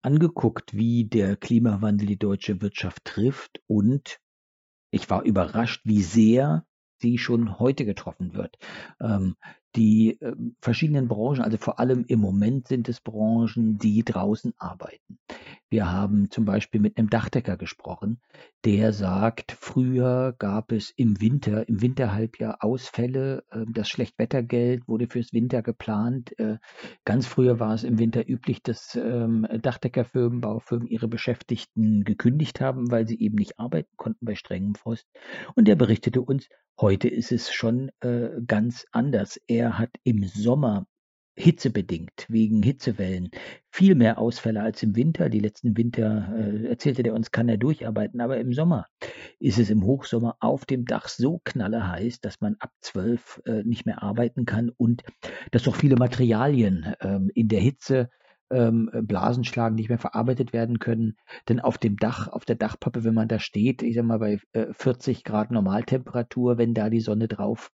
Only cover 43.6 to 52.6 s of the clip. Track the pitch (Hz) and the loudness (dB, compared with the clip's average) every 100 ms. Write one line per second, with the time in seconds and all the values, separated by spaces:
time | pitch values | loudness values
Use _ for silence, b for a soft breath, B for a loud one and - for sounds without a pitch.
43.6 | _ - 190 160 113 113 113 - 113 110 | _ 4 6 8 6 4 -2 0 -4 -2
44.6 | 110 - 110 107 151 160 156 110 104 - | -4 -2 0 2 2 2 0 0 -2 -2
45.6 | 120 107 117 120 107 107 98 110 104 104 | -2 0 0 0 0 0 -2 -4 -4 -4
46.6 | 113 117 147 127 117 113 110 - 120 107 | -4 -2 -2 0 -2 -2 -2 0 0 2
47.6 | 127 156 113 107 104 120 120 127 120 123 | 0 -2 -4 -4 -4 -4 -4 -2 -2 0
48.6 | 165 135 - _ B B B _ - 101 | 2 0 -4 _ B B B _ 2 4
49.6 | 104 107 95 139 - 117 117 - 120 139 | 4 4 2 0 -2 -2 -2 -2 -2 -2
50.6 | - 127 120 110 - - 127 175 - 131 | -2 -4 -2 -4 -6 -2 0 0 -6 -4
51.6 | 101 113 92 87 117 - 101 - 107 107 | -2 -2 -4 -4 -6 -6 -12 -4 -4 -4